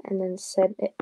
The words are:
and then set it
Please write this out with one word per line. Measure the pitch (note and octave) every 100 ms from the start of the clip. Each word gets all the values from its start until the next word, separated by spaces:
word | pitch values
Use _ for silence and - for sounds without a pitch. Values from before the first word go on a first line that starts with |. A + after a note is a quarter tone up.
and | - F#3+
then | F#3 F#3
set | - - F#3+ G#3
it | - -